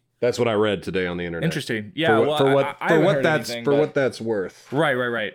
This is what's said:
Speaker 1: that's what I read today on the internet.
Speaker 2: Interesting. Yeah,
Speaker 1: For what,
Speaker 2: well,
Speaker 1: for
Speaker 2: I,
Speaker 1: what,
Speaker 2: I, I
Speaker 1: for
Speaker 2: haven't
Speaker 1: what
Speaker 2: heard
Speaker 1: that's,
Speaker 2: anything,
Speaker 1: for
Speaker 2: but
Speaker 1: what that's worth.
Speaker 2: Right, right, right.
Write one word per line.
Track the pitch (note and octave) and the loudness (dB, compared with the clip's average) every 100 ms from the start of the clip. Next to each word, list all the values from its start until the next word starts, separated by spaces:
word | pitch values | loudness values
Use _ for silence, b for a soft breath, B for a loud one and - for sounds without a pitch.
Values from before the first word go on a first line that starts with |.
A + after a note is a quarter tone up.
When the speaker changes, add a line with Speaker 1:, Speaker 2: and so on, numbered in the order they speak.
| _ _ | _ _
Speaker 1:
that's | A#2+ A#2 | -2 0
what | A#2 | 0
I | |
read | G#2 G#2+ F#2+ | 2 2 0
today | - F#2 F2+ | -4 -4 -2
on | F2 | -4
the | |
internet. | F2 E2+ E3 | -6 -4 -4
Speaker 2:
Interesting. | D#3 - A2 G#2 | -4 -4 -6 -6
Yeah, | B2+ D#3+ | -2 2
Speaker 1:
For | D3 | 2
what, | C#3+ | 2
Speaker 2:
well, | D3 | 2
Speaker 1:
for | C3+ | 2
Speaker 2:
I, | |
Speaker 1:
what, | C#3 C3+ | 2 0
Speaker 2:
I, | |
I | |
Speaker 1:
for | - E3 | -4 0
Speaker 2:
haven't | D#3+ D3+ | 2 4
Speaker 1:
what | |
Speaker 2:
heard | D3 | 2
Speaker 1:
that's, | D#3+ B2 A2+ | 2 0 -2
Speaker 2:
anything, | - | -4
Speaker 1:
for | D3 | 0
Speaker 2:
but | C#3 | 2
Speaker 1:
what | D3+ | 2
that's | D3 B2+ - | 0 -2 -2
worth. | A2+ G#2 F2 - - | -4 -4 -4 -10 -6
Speaker 2:
Right, | C3 D#3 | -2 0
right, | B2+ B2 | 0 -2
right. | A#2 G#2 | -4 -6